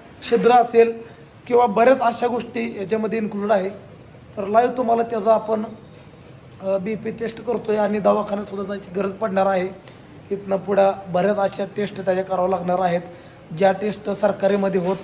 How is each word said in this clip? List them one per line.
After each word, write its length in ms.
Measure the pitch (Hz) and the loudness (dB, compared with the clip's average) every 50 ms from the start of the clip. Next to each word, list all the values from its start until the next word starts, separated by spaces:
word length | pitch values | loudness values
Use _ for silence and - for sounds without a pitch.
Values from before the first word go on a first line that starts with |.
| - - - - - - | -20 -20 -18 -12 -6 -2
छिद्र 220 | 240 226 185 233 | 0 2 4 6
असेल 500 | 247 240 233 240 - 226 233 233 226 - - - - - - - - - - | 6 6 6 6 6 4 6 4 4 -6 -10 -16 -20 -20 -20 -20 -20 -16 -6
किंवा 180 | - 240 240 247 | 2 4 4 4
बऱ्याच 340 | 226 196 214 233 254 262 - | 4 4 4 6 6 6 4
अशा 260 | 240 233 226 - 240 | 4 0 0 0 -2
गोष्टी 520 | 240 226 233 - - - 233 233 226 220 202 | -2 -2 -4 -6 -6 -6 -6 -6 -6 -6 -8
याच्यामध्ये 400 | 196 170 220 220 220 214 214 226 | -6 -4 -2 -2 -2 -2 -2 -2
इन्क्लूड 320 | 214 202 208 202 202 208 | -4 -4 -4 -4 0 0
आहे. 180 | 220 196 185 196 196 - - - - - - - - - - - - | 0 0 0 -2 -8 -10 -18 -20 -20 -20 -20 -20 -20 -20 -20 -16 -10
तर 100 | - 190 | -8 -4
लाईव्ह 300 | 190 208 226 247 254 247 | 2 2 4 4 2 0
तुम्हाला 260 | 254 247 226 233 233 233 | -2 0 0 2 0 0
त्याचा 300 | 233 233 220 196 226 220 | -2 -4 -2 2 2 2
आपण, 300 | 214 214 - 220 214 220 - - - - - - - - - - - - - - - - - - - | 2 2 -2 -4 -4 -4 -8 -12 -16 -20 -20 -20 -20 -20 -20 -20 -20 -20 -20 -20 -20 -20 -20 -18 -10
अ, 160 | 190 190 196 | -4 -2 -2
बीपी 340 | 196 185 214 220 - - 220 | -2 -2 -4 -6 -6 -6 -8
टेस्ट 300 | - - 233 214 - - | -8 -6 -8 -8 -8 -8
करतोय 360 | - 240 233 214 - 220 208 | -6 -4 -4 -4 -2 -2 0
आणि 220 | 214 208 202 208 214 | 0 2 0 0 2
दवाखान्यात 480 | 185 202 208 214 208 208 208 202 208 | 2 2 2 2 0 -2 -4 -6 -6
सुद्धा 260 | 196 196 196 202 190 202 | -8 -8 -8 -6 -6 -8
जायची 180 | 196 196 190 | -10 -10 -8
गरज 200 | 175 196 190 196 | -6 -4 -4 -4
पडणार 340 | 190 196 220 220 190 190 190 | -4 -4 -4 -2 2 2 2
आहे. 240 | 196 196 185 180 190 185 - - - - - - - - - - - | 2 2 0 -2 -4 -6 -12 -18 -20 -20 -20 -20 -20 -20 -16 -10 -8
इथनं 260 | 202 196 202 190 190 | -8 -8 -4 -4 -4
पुढं 340 | 190 - 190 196 196 196 196 190 196 - | -4 -2 0 2 4 4 4 2 -2 -6
बऱ्याच 300 | 185 170 180 175 202 208 | -4 -2 0 2 2 2
अशा 280 | 196 196 190 - - 202 180 - | 2 0 -2 -2 -4 -8 -6 -4
टेस्ट 240 | 208 202 196 202 190 | -6 -6 -6 -6 -6
त्याच्या 220 | 190 190 185 185 190 | -2 -2 0 0 0
करावं 260 | 185 190 180 180 185 | -2 -2 0 0 0
लागणार 300 | 185 180 175 175 180 180 | 0 0 0 0 0 0
आहेत, 220 | 185 180 170 175 175 - - - - - - - - - 160 | 2 0 0 -2 -4 -6 -16 -18 -20 -20 -20 -20 -18 -10 -2
ज्या 140 | 160 196 190 | 2 2 2
टेस्ट 380 | 190 190 202 214 208 - - 202 | 2 2 -2 -4 -4 -4 -6 -6
सरकारीमध्ये 720 | 196 190 - 202 196 - 196 190 202 202 196 196 185 190 | -4 0 0 0 0 2 2 2 2 2 0 0 0 0
होत 160 | 170 180 190 185 | 0 0 -2 -2